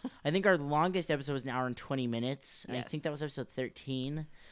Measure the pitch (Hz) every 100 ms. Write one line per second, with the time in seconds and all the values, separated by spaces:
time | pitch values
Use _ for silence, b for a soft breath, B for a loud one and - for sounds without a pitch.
0 | - - 147 180 196 175 143 147 175 185
1 | 165 147 139 139 127 123 127 120 - 135
2 | 123 117 123 139 - - - 123 - 151
3 | 156 147 151 139 120 - 127 - - 131
4 | 131 156 151 b b